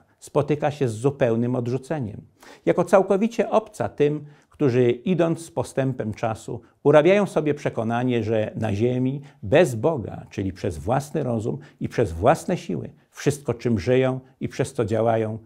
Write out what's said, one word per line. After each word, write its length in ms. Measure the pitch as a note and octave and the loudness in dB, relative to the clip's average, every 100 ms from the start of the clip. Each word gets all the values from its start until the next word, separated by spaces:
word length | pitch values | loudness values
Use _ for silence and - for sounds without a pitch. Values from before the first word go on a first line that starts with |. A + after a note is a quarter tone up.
| _ _ | _ _
spotyka 520 | - D3+ C#3+ C#3+ D3+ | -6 -2 0 0 -2
się 180 | C#3+ B2+ | 0 -2
z 60 | |
zupełnym 640 | G#2+ C3+ C#3+ B2 A2+ A#2+ B2+ | 0 -2 2 2 2 0 -2
odrzuceniem, 640 | A#2 B2+ - D#3+ G#2+ G#2+ - _ - - - | -2 -4 -4 -6 -6 -10 -18 _ -20 -6 0
jako 180 | E3 | 0
całkowicie 640 | F3 G3+ F#3+ G3 A3+ - G3+ | 4 4 4 2 0 -2 0
obca 380 | - - - G#2+ | 0 -2 -4 -6
tym, 360 | - D3 D3+ D3 - _ | 0 0 0 -8 -20 _
którzy, 400 | - D3 B2 A#2+ | -2 2 4 4
idąc 540 | A#2+ G3 E3+ E3 D#3+ | 2 0 2 2 -2
z 60 | - | -6
postępem 640 | - A#2+ - C3+ B2 A2 | -8 -6 -2 -2 -2 -6
czasu, 460 | G#2 A2+ A2 - A#2+ - _ | -4 -4 -4 -8 -12 -14 _
urabiają 440 | C#3+ D3+ D#3+ G3+ G3 | 6 6 8 4 2
sobie 280 | - D3+ | 0 0
przekonanie, 680 | C#3+ C3 - A2 A#2 B2+ A#2+ | -2 -4 -4 -2 -2 0 0
że 300 | G#2+ A2 G#2 | 0 0 -2
na 200 | - A2 | -4 -4
ziemi 480 | G#2 A#2+ B2+ C3 C#3+ - - | 0 0 0 -2 -4 -10 -14
bez 320 | G2+ D3 E3 | 2 4 4
Boga, 520 | A2+ D#3 D3 - G#2+ - | 2 -2 -2 -6 -12 -10
czyli 220 | - G2 | -6 -4
przez 260 | F#2 A2 D2+ | -4 -6 -4
własny 440 | - C3+ C#3 E3 | -2 -2 -2 -4
rozum 360 | B2+ A2+ A#2 C#3+ - - | -2 -2 -2 -6 -10 -10
i 80 | B2 | -6
przez 240 | - G#2 | -2 -2
własne 440 | D#2+ A2+ E3 - F3+ | 2 2 2 0 -4
siły, 340 | - D#2+ - - _ | -4 -8 -8 -14 _
wszystko, 440 | - D3 C#3+ - | -4 -2 -2 -2
czym 240 | A#2 B2 A2+ | -4 -2 0
żyją 420 | B2+ B2+ C3 C3 - - | 2 2 2 -2 -8 -10
i 80 | - | -8
przez 240 | - C3+ | -4 -4
co 120 | - | -2
działają, 540 | G#2+ A2 A2+ A2+ A2 A2 | 0 2 2 2 0 -6